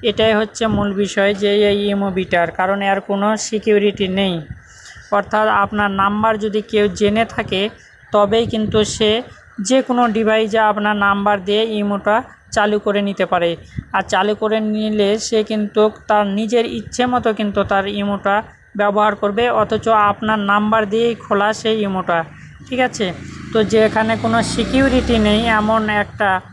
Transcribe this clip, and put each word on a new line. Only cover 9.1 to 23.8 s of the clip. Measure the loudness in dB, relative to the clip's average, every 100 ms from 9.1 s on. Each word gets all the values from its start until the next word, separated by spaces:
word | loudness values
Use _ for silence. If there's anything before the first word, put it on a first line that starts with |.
| 0 -4 -18 -20 -10
যে | 0 2
কোনো | 2 0 2 2
ডিভাইসে | 2 2 2 2 2
আপনার | 2 0 2 2
নাম্বার | 2 2 0 0
দিয়ে | 0 0 -2
ইমোটা | -2 -2 0 0 -2 -18 _
চালু | 0 2 0
করে | 0 0
নিতে | -2 -2 0
পারে, | 0 0 -2 -8 -10 -4
আর | -4 0
চালু | 0 0 0
করে | -2 -2 -2
নিলে | -2 -2 0 2 0 0
সে | -2
কিন্তু | -2 -4 -2 2 0 0 0
তার | 0 2 -2
নিজের | 0 0 0 -4
ইচ্ছে | -10 -2 0
মতো | 0 0 -2
কিন্তু | -2 -2 0
তার | 0 0 -4
ইমোটা | -4 -2 0 -2 -2 -18 _ -2
ব্যবহার | 0 2 2 2
করবে, | -2 0 0 0
অথচ | 0 -2 2 2 2
আপনার | 0 -2 -2 0
নাম্বার | 0 2 0 0
দিয়েই | 0 0 -2
খোলা | -2 0 0
সেই | 0 -2 -2
ইমোটা, | -2 -4 -2 -2 -2 -12 -20 -20 -8
ঠিক | -2 -2
আছে? | -2 -6 -6 -12 -14 -4
তো | 0 2
যেখানে | 4